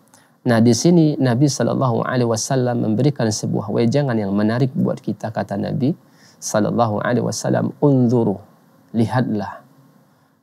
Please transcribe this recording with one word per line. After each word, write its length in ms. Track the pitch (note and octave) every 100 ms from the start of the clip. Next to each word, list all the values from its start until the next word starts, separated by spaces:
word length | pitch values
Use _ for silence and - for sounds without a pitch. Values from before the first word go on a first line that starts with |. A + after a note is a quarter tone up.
| _ - _ _ B2+
Nah, 160 | A2+
di 120 | A#2 A2
sini 400 | E3+ F3 D#3 C#3+
Nabi 320 | C3 A#2+ D3
Sallallahu 560 | - A#2+ A#2+ C3 A2+ A2+
Alaihi 240 | B2+ A#2
Wasallam 560 | A2+ - C3+ B2 A#2+ A#2
memberikan 400 | G#2+ C#3+ - A2+
sebuah 440 | A2 A2+ A2+ G#2+
wejangan 400 | A#2 A#2 C3 C#3
yang 160 | A2+ G2
menarik 400 | G2+ G#2+ A#2+ C3+ -
buat 240 | A#2+ -
kita, 320 | - G#2 A2
kata 240 | G#2+ G2 G2+
Nabi 400 | G2+ G#2 B2+ F#3 _ _ - _
Sallallahu 640 | - A2 G#2 G#2 A#2 G#2
Alaihi 240 | - B2 A#2
Wasallam, 480 | A#2+ C3 B2 A2+ -
"Unzuru, 560 | D3 C3 B2 A#2+ A2+ F#2+ - _ _ _ _
lihatlah, 720 | A2+ G#2+ B2+ A#2+ G#2+ F#2+ - - _ _ _ _ _ _ _